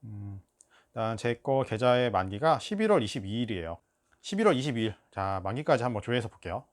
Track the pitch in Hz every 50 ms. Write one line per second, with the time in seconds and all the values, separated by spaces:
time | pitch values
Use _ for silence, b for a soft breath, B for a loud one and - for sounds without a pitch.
0 | - 110 107 101 101 101 101 98 - _ _ _ b b b b b b _ 117
1 | 113 110 113 113 - 120 120 - _ - 135 135 131 - - 107 123 127 123 123
2 | 123 123 104 95 92 95 95 101 139 160 160 123 - - 214 202 220 220 208 170
3 | 117 101 - 135 101 98 104 113 123 110 113 92 82 82 85 - _ _ _ _
4 | _ _ _ _ _ - - 196 220 214 170 127 127 151 127 117 113 110 104 -
5 | _ _ _ - 98 98 95 95 90 95 104 131 151 - 156 127 117 123 120 104
6 | 98 - 120 123 107 92 - - - 87 85 117 131 _